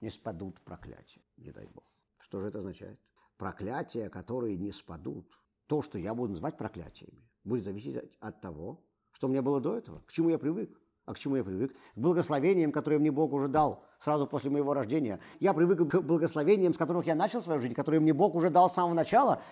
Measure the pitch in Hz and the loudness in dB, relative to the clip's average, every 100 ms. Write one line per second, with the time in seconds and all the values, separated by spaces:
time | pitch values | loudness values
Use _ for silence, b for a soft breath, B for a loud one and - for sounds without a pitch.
0 | 110 - - 85 95 87 - 90 - - | -14 -10 -10 -10 -10 -12 -18 -18 -18 -20
1 | - _ _ _ 120 - - - - _ | -20 _ _ _ -20 -18 -20 -20 -20 _
2 | _ _ _ 98 101 98 95 87 95 104 | _ _ _ -8 -8 -8 -10 -12 -16 -20
3 | _ _ _ - 95 - 101 135 165 120 | _ _ _ -12 -10 -8 -6 -6 -6 -8
4 | 101 95 85 127 117 92 101 92 - 82 | -8 -10 -8 -4 -4 -4 -6 -10 -14 -14
5 | 67 - - _ _ _ - 151 - 104 | -12 -12 -14 _ _ _ -6 -4 -4 -6
6 | 90 117 123 90 127 - 107 - 80 - | -6 -4 -4 -4 -8 -8 -10 -10 -14 -18
7 | - - _ _ 95 120 98 98 135 127 | -20 -20 _ _ -4 -2 -2 -6 -8 -8
8 | - _ 107 - 95 76 90 165 _ _ | -10 _ -16 -12 -12 -10 -12 -12 _ _
9 | _ _ 135 135 127 143 131 226 - 80 | _ _ -2 0 2 0 0 -4 -8 -16
10 | - - 165 160 139 180 208 - _ _ | -8 0 2 2 -2 -4 -8 -12 _ _
11 | - 104 143 135 98 92 123 - - - | -16 -8 -2 -2 -2 -4 -4 -6 -16 -2
12 | 143 175 170 143 156 190 156 151 143 151 | 2 2 2 2 2 4 2 0 0 2
13 | 151 139 156 139 139 143 147 104 b _ | 2 2 0 0 0 2 2 0 b _
14 | - 151 139 143 131 143 139 143 110 156 | -2 0 0 -2 -2 0 0 -2 -2 -2
15 | 123 95 B - 190 156 175 180 160 185 | -2 -4 B 0 2 4 4 4 4 2
16 | 147 165 156 151 151 208 180 - 156 175 | 2 2 2 2 4 6 4 2 0 0
17 | 160 156 202 240 170 151 123 120 139 156 | 0 0 0 -2 -2 -2 -2 -2 2 4
18 | 156 143 196 170 175 170 180 180 175 165 | 6 6 4 4 4 6 6 4 2 2
19 | 156 226 269 156 B | 4 4 4 2 B